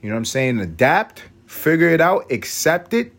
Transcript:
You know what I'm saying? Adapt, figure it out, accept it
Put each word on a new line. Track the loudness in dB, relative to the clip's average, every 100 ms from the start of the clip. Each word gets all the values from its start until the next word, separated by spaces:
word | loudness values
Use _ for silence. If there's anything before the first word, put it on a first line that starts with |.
You | -6
know | -6
what |
I'm | -4
saying? | -2 -2 -2
Adapt, | -4 0 2 2 -2 -10 -20 _ _
figure | -6 0 2 2
it | 4
out, | 4 2 -2
accept | -6 -6 -4 0 -2 0
it | -4 -4